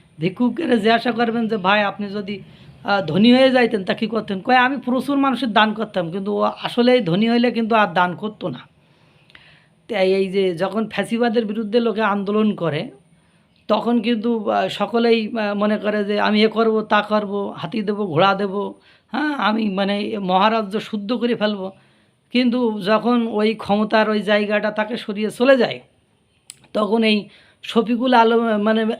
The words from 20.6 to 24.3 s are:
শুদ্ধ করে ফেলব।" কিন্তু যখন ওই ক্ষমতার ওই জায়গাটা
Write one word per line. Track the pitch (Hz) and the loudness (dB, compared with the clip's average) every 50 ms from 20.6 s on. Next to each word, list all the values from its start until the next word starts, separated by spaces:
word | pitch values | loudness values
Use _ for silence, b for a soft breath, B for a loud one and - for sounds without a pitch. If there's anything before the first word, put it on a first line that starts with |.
| 214 190 196 214 | -2 -4 -6 -8
শুদ্ধ | 214 - - 208 202 202 | -6 -6 -8 -8 -4 -4
করে | 254 - 240 240 233 | -4 -2 -2 -2 -2
ফেলব।" | - 208 214 208 196 185 190 - b b b b b b b b b _ _ | 0 -2 -2 -2 -4 -8 -12 -12 b b b b b b b b b _ _
কিন্তু | - 240 254 247 226 254 247 226 214 214 | -2 0 0 2 0 0 0 0 -2 -2
যখন | 180 190 220 214 180 233 247 240 233 226 | 0 0 0 2 2 2 0 0 0 -2
ওই | 226 208 214 220 220 | -2 0 0 0 -2
ক্ষমতার | 214 - - 202 208 214 214 226 220 214 214 | -2 -2 0 0 0 0 2 2 2 2 2
ওই | 214 214 | 0 -2
জায়গাটা | 190 196 | 0 0